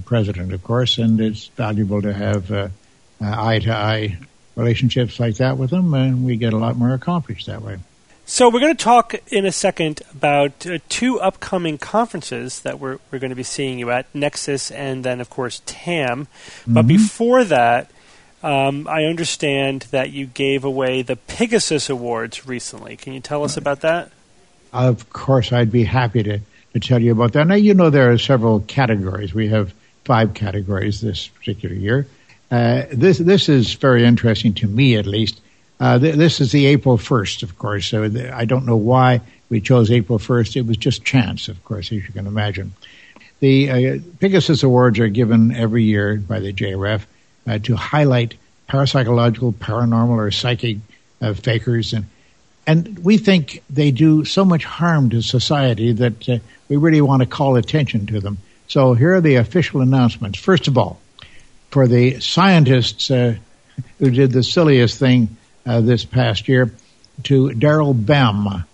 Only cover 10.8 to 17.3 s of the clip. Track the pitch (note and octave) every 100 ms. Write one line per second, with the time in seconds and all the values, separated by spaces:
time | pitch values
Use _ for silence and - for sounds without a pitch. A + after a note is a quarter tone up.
10.8 | - - B3 B3 F#3+ - - F#3 E3+ D3
11.8 | - G#3+ A#3+ F3+ - A#2+ B2+ - C3 C3+
12.8 | C3+ C3+ _ C3+ C3 B2+ B2 - C3+ B2+
13.8 | A#2+ B2 - C#3+ D3 - - C#3 - C#3
14.8 | C#3 C3 B2+ B2 A#2+ - B2 - - -
15.8 | E3+ E3+ C3 A#2+ D3 - - - - A#2
16.8 | A#2 F#3 G#3+ - A#3